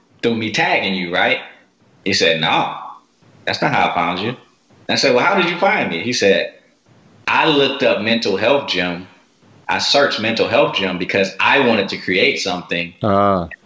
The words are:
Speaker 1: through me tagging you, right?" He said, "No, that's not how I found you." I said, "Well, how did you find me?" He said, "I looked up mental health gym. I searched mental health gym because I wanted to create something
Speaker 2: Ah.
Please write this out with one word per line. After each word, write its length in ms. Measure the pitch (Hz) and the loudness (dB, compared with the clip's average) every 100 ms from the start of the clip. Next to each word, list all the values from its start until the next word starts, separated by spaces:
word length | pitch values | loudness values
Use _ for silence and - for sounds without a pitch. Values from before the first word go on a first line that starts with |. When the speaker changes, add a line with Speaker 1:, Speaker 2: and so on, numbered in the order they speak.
| _ _ | _ _
Speaker 1:
through 140 | 120 113 | -4 -2
me 160 | 107 | -2
tagging 420 | 156 175 151 101 | -2 0 0 -2
you, 200 | 92 87 | -4 -2
right?" 260 | 90 113 - - - _ _ _ _ 87 | 0 0 -2 -6 -20 _ _ _ _ -4
He 80 | |
said, 260 | - 85 78 | 0 2 2
"No, 380 | 85 156 - - - - _ _ _ - - | 0 0 -2 -6 -14 -18 _ _ _ -12 -8
that's 160 | - | -2
not 120 | 151 | 0
how 160 | 113 85 | 0 0
I 40 | |
found 260 | - 85 90 | 0 -2 -2
you." 180 | 110 - - _ _ _ - | -4 -8 -14 _ _ _ -4
I 80 | 120 | 0
said, 180 | 135 | 2
"Well, 120 | 123 165 | 4 2
how 100 | 196 | 2
did 140 | 170 | 0
you 80 | 175 | 0
find 320 | 196 208 104 | 0 0 -2
me?" 140 | 85 | -4
He 100 | 110 | -4
said, 400 | 123 98 90 - - _ _ _ _ _ - - | 0 2 2 0 -10 _ _ _ _ _ -10 -2
"I 220 | 127 156 | 2 2
looked 340 | 143 135 - | 4 2 2
up 180 | 120 101 | 0 2
mental 360 | 107 117 110 95 | 0 0 0 0
health 320 | 113 147 - | 2 2 0
gym. 380 | 90 90 87 92 - _ _ _ - - | -4 -4 -6 -10 -20 _ _ _ -14 -6
I 120 | 95 | -2
searched 420 | - 143 127 - | 2 2 2 0
mental 260 | 110 - 92 | -2 0 2
health 280 | 113 - - | 2 2 0
gym 220 | 95 90 | -4 -4
because 380 | 90 101 95 - | -2 0 0 0
I 200 | 107 139 123 | 2 4 4
wanted 220 | 107 98 | 2 0
to 80 | 90 | -4
create 400 | - 92 135 - | -2 0 2 0
something 540 | 95 87 - 87 85 - | -4 -6 -6 -6 -6 -4
Speaker 2:
Ah. 460 | 107 98 101 95 80 - | 0 4 4 2 -2 -10